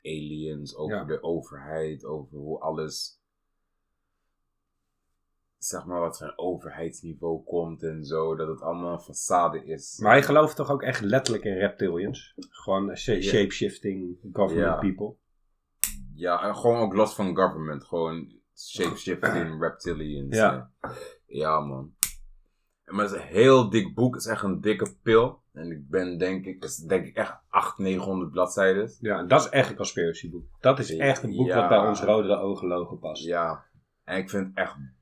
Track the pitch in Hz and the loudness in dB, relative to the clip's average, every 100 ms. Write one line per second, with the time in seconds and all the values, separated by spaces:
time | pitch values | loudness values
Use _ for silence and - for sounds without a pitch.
0 | 76 78 76 78 78 76 73 - 78 104 | -8 -8 -8 -8 -8 -8 -12 -8 -6 -4
1 | 73 78 82 85 - 69 71 80 78 71 | -4 -6 -4 -6 -6 -18 -8 -6 -6 -8
2 | - 76 67 73 73 80 80 78 78 - | -10 -10 -10 -14 -10 -6 -6 -4 -6 -8
3 | - _ _ _ _ _ _ _ _ _ | -12 _ _ _ _ _ _ _ _ _
4 | _ _ _ _ _ _ _ _ _ _ | _ _ _ _ _ _ _ _ _ _
5 | _ _ _ _ _ _ - 90 87 87 | _ _ _ _ _ _ -10 -10 -6 -4
6 | 85 - 78 - 90 87 82 - 82 - | -4 -6 -14 -6 -6 -6 -10 -10 -10 -10
7 | 82 78 82 80 - 87 85 80 80 80 | -14 -8 -6 -6 -4 -4 -4 -6 -8 -8
8 | 71 80 80 80 78 78 82 87 87 85 | -4 -2 -2 -2 -4 -4 -6 -6 -6 -8
9 | - - - 90 85 78 78 78 - - | -10 -10 0 2 2 -2 -8 -12 -12 0
10 | 107 131 139 147 151 - 139 139 127 120 | 6 8 8 6 6 0 -2 -2 -2 -2
11 | 101 127 135 107 107 92 98 - 98 85 | 2 2 2 -2 -2 0 0 0 -2 0
12 | 98 - - - - - - 98 101 92 | -4 -6 -14 -18 -18 -12 -2 0 0 -4
13 | - 101 95 107 101 - 104 - 101 95 | -2 0 4 4 2 0 -4 -4 -6 -4
14 | 90 87 104 98 95 82 85 78 104 92 | -6 -10 -8 0 2 4 2 2 0 -2
15 | 107 - _ _ _ _ _ _ - - | -8 -10 _ _ _ _ _ _ -4 -4
16 | 64 69 87 87 98 101 120 117 107 95 | -12 -6 -2 0 0 2 2 4 2 4
17 | 107 - 98 82 92 78 78 71 - 85 | 2 2 -2 2 2 0 -8 -8 -6 -4
18 | 82 82 73 - _ - - - 85 - | -2 -4 -12 -20 _ -20 -16 -4 -4 -4
19 | - 90 - 87 82 80 80 - 87 78 | -6 -2 0 0 -4 -4 -4 -4 -8 -6
20 | 76 71 69 110 104 65 64 _ - - | -6 -6 -2 4 4 2 -10 _ -14 -12
21 | - - _ 67 78 78 73 67 73 _ | -16 -18 _ -4 0 0 0 -8 -10 _
22 | - - - - _ _ _ _ - 98 | -6 -6 -18 -20 _ _ _ _ -8 -2
23 | 104 95 69 87 127 131 107 110 92 - | -2 -4 -2 6 10 10 8 2 0 0
24 | 123 123 113 107 98 95 104 104 104 - | 0 0 -4 -2 -2 0 0 0 -2 -2
25 | - 113 123 - _ - 85 78 69 92 | 6 6 6 -2 _ -12 -10 -10 -2 -2
26 | 90 87 92 95 95 92 - - 82 92 | -2 -2 -2 -2 -6 -10 -10 -10 0 0
27 | 95 113 104 - _ - - - 95 92 | 0 -4 -6 -6 _ 0 0 -2 -2 -2
28 | 95 95 82 90 90 - 95 95 113 - | -2 -4 -2 0 0 4 4 4 -2 -4
29 | 110 95 87 151 - 139 120 - 101 - | -2 -2 4 4 6 2 2 -2 -6 -2
30 | 85 82 85 85 - - 127 135 107 80 | -2 -2 -10 -12 -14 2 4 4 0 0
31 | 139 127 113 95 87 90 90 107 107 98 | 2 2 -2 0 2 4 6 6 6 2
32 | 101 107 98 98 98 92 90 90 87 - | 4 4 4 2 2 -2 -2 -2 -4 -8
33 | 80 78 82 85 82 80 _ _ _ _ | -8 -8 -2 0 0 -4 _ _ _ _
34 | - 95 95 101 95 - 92 71 67 _ | -6 -4 -2 -4 -4 -4 -4 -6 -18 _